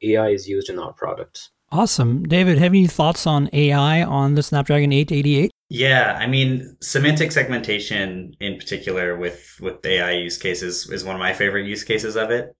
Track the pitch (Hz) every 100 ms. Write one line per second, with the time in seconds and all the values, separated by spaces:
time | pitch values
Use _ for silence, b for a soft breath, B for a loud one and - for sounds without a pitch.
0 | 107 110 110 101 95 98 98 90 - -
1 | - - - - - _ _ 156 220 -
2 | 117 127 165 175 180 147 180 190 175 -
3 | 156 170 165 147 143 147 147 143 143 160
4 | 175 139 139 147 - 147 139 147 143 139
5 | 147 143 147 139 - - - 120 131 127
6 | 107 - 117 135 131 127 - - - 135
7 | 147 151 156 143 131 120 113 104 - 104
8 | 95 90 87 - 101 92 - 101 - 92
9 | 90 87 87 - - - 92 - - 92
10 | 87 90 87 - 95 87 92 85 - 92
11 | 92 92 92 92 101 98 101 104 - 110
12 | 110 110 110 120 117